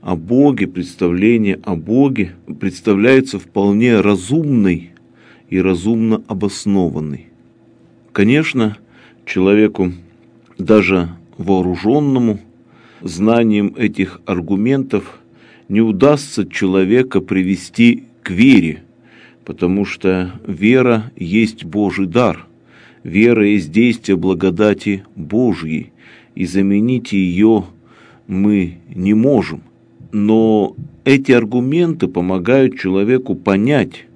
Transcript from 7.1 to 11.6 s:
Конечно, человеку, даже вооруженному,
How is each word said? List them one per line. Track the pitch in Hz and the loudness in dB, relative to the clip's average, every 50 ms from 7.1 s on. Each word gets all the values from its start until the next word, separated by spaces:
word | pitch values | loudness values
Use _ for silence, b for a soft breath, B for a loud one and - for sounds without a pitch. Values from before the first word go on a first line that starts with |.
| 71 67 - - _ _ _ _ _ _ _ _ _ _ _ _ _ _ _ _ | -10 -12 -16 -20 _ _ _ _ _ _ _ _ _ _ _ _ _ _ _ _
Конечно, | _ 110 101 107 131 151 156 - - 131 113 107 104 - b b b b b b b b _ | _ 0 2 2 2 2 0 -2 -2 -2 -2 -2 -4 -8 b b b b b b b b _
человеку, | - - 95 92 98 101 107 110 104 104 - 95 90 87 87 87 - _ _ _ _ _ _ _ _ _ - | -8 -4 0 2 2 4 4 2 2 0 -2 -4 -4 -6 -10 -18 -20 _ _ _ _ _ _ _ _ _ -14
даже | 95 - 110 107 95 90 95 92 87 85 85 85 - _ - - | 0 4 4 4 4 4 0 0 0 -4 -8 -16 -20 _ -16 -12
вооруженному, | 87 90 98 92 | -2 -2 0 0